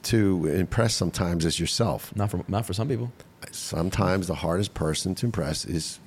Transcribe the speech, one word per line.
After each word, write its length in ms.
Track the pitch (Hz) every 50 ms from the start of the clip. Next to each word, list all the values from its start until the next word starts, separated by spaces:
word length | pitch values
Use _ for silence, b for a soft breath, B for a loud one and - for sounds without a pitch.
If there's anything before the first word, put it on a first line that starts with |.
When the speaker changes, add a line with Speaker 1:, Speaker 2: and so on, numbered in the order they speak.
| -
Speaker 1:
to 420 | - 117 110 101 98 95 90 78
impress 480 | 78 73 95 90 - - 120 117 117 -
sometimes 500 | - 95 82 - - 92 85 87 82 80
is 140 | 82 - -
yourself. 560 | 85 - - - 113 98 65 - - - -
Speaker 2:
Not 160 | 101 101 101
for, 140 | - 90 -
not 200 | - 98 107 113
for 60 | -
some 140 | 92 104 110
people. 240 | 147 131 110 123 123 - - - - - - - -
Speaker 1:
Sometimes 760 | - - - - - 78 85 92 - 107 98 92 92 98 90 87
the 60 | 82
hardest 380 | - - 80 85 95 104 - -
person 420 | - 80 78 78 - - 92 92
to 100 | - -
impress 380 | 117 113 95 76 71 78 - -
is, 340 | - 90 80 78 - - - -